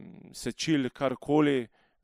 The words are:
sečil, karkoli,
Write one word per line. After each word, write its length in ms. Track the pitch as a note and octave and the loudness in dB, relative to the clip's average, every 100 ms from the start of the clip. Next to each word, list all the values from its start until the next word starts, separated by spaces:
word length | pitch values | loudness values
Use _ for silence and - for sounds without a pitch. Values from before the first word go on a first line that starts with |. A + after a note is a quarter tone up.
| - - - | -16 -18 -18
sečil, 560 | - B2 - - D3+ B2 | -10 -8 -4 0 0 0
karkoli, 760 | - C3+ B2 - D3 D3 C3+ A2+ _ _ _ | -2 -2 -2 2 4 4 2 -2 _ _ _